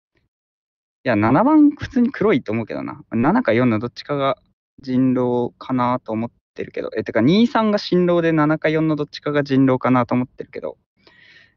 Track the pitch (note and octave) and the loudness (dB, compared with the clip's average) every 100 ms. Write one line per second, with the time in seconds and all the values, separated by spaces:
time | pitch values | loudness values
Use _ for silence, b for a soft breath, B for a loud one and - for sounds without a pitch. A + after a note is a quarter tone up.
0 | _ _ _ _ _ _ _ _ _ _ | _ _ _ _ _ _ _ _ _ _
1 | - A2 A2 C#3+ A#3+ D#4 D4 C#4+ - B3+ | -2 0 2 2 4 6 4 2 -4 -2
2 | A#3+ - G3 B3+ - A2+ A2+ C#2+ C2 C2 | -2 0 0 0 -2 -6 -6 -8 -10 -12
3 | - A#2 C3 G#3+ B2 A2 B2+ G#2+ A#2+ - | -6 -2 0 0 2 2 2 0 -4 -10
4 | - C#3+ C#3 - _ _ _ - C3 B2+ | -8 -4 -2 -4 _ _ _ -18 -4 0
5 | C3 B2+ B2 A#2+ A#2+ - - C3 B2 B2 | 0 0 0 -2 -4 -8 -6 -2 -2 -2
6 | - A2 A#2+ - _ - - - - - | -4 -6 -8 -10 _ -14 -12 -8 -8 -6
7 | A2 A2 A#2+ G3 A#3 A#3 A3 G#3 - F3+ | -4 0 2 4 2 2 0 -2 0 0
8 | F3 F3 E3 D#3+ D3+ D#3 D#3+ D#3 D#3 D3+ | 2 2 2 2 0 0 0 0 0 -2
9 | D3 - - D3 C#3 C3+ C3+ B2+ B2+ B2+ | -6 -8 -4 -2 0 2 4 2 2 0
10 | A#2+ B2 B2+ _ - - D#2+ - _ _ | 0 -2 -4 _ -14 -12 -12 -14 _ _
11 | b b b b b | b b b b b